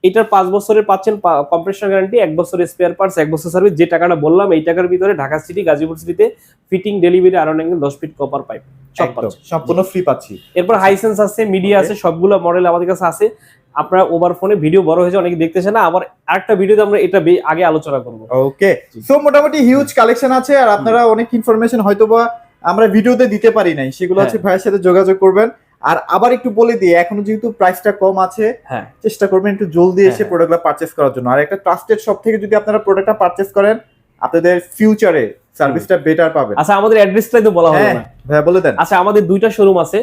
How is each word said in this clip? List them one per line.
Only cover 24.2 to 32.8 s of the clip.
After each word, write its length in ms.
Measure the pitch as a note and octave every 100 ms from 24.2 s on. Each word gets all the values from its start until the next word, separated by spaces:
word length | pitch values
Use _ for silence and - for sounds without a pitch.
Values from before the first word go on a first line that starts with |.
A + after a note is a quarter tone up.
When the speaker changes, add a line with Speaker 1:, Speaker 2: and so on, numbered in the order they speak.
Speaker 2:
হচ্ছে 160 | D#3+ A3+
Speaker 1:
হ্যাঁ। 60 |
Speaker 2:
ভাইয়ের 160 | F#3+ F#3
সাথে 200 | G3+ G3
যোগাযোগ 380 | F3+ F3+ F#3+ F#3+
করবেন। 320 | F#3+ F#3+ A3+ - _ _
আর 160 | C#3 E3 -
আবার 240 | F#3 A#3+
একটু 180 | B3 B3
বলে 240 | G3+ A#3
দিই, 200 | G#3+ F#3
এখনো 300 | E3+ F3 G#3
যেহেতু 280 | G#3 A3 A3+
প্রাইসটা 400 | - F#3 F#3 G#3
কম 260 | G3 F#3+ F#3+
আছে, 360 | F#3 G3+ G#3+ B3
Speaker 1:
হ্যাঁ। 220 | - B2 - _
Speaker 2:
চেষ্টা 240 | G#3+ - G3
করবেন 260 | F#3+ G3+
একটু 120 | G3 G3
জলদি 360 | D#3+ F3+ F#3
Speaker 1:
হ্যাঁ, 120 | G3
Speaker 2:
এসে 40 | -
Speaker 1:
হ্যাঁ। 120 | G#3+
Speaker 2:
প্রোডাক্টগুলো 340 | E3+ E3 E3+
পারচেজ 280 | D#3 D3 D#3+
করার 220 | - C#3+ B2
জন্য। 140 | B2
আর 100 | C3+
একটা 160 | D3 G3
ট্রাস্টেড 440 | F#3 F3+ - G#3+ A3
শপ 120 | G3+
থেকে 140 | A3+ A3
যদি 180 | G3+ G#3+
আপনারা 240 | G#3
প্রোডাক্টটা 340 | G#3